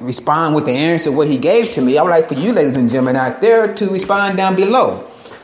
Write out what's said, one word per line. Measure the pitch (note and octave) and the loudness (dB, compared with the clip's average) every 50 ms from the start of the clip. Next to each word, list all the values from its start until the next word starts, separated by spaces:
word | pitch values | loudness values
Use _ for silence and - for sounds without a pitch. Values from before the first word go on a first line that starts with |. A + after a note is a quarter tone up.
respond | A#2+ B2+ B2 - - - D3 D#3 E3 D#3+ D3+ | -8 -8 -8 -6 -2 -2 0 0 0 0 0
with | D3+ - | 0 0
the | - B2 | -2 -2
answer | C3 D3 E3 E3+ E3 E3 D#3 | 0 0 0 0 0 -2 -2
what | C3 C#3 D3+ | 0 0 0
he | D3 D3 B2+ | 0 0 0
gave | C3 D#3 G3 A#3 A#3 - - | 0 2 2 2 2 0 -2
to | - | -2
me, | C3 B2 C3 | 0 2 2
I | D3 D#3+ | 2 2
would | F3+ | 2
like | E3+ E3 D#3+ - | 2 2 2 0
for | D3 | -2
you, | C3 D3+ G#3+ B3 | -4 -2 0 0
ladies | G3 D3+ C#3 B2 | 2 0 0 2
and | C3+ B2 A#2 | 0 0 0
gentlemen, | A#2+ C3 B2+ B2+ B2+ | 2 0 0 0 0
out | C3 B2+ - - - | 0 0 -2 -2 0
there | F#3+ A3 A3+ A3+ A3 G#3 G3+ | 2 4 4 4 2 0 -2
to | - G#3+ F#3+ | -2 -4 -2
respond | F#3+ F#3 F3+ - G3+ G3+ G3+ G3 F#3+ | -2 -4 -2 -2 0 0 0 0 0
down | F#3 F#3+ F#3+ F#3+ | 0 0 0 0
below | F#3 G3 G3 A3+ C4 A#3 - - - - - - - - - - - | 0 2 2 2 2 2 0 -2 -6 -12 -16 -20 -20 -20 -20 -20 -20